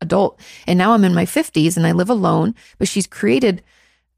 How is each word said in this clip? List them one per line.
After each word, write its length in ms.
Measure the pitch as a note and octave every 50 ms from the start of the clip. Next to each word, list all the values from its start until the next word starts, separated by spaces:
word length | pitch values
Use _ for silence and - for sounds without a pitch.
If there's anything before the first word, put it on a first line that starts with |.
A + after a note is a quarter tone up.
adult. 360 | - E3 E3+ F#3+ G3 - - _ - - - - -
And 120 | - F3+ F3+
now 160 | F#3 G#3 A#3
I'm 120 | G#3+ G3
in 80 | F#3 F3+
my 120 | E3+ F3
fifties 520 | - - D4 D#4+ - - D#3 D3+ E3 F3 E3+
and 100 | E3 E3
I 60 | E3+
live 160 | F3 F3+ G#3
alone, 460 | B3 G#3+ F3+ E3 D#3+ D#3+ D#3+ G#3 A#3 - - - _ -
but 120 | - F3
she's 180 | - G3+ F#3 -
created, 560 | - - - G#3 B3 C4+ B3+ G#3+ F#3 F3 - _ _ _ _ _ _ _ _ _ _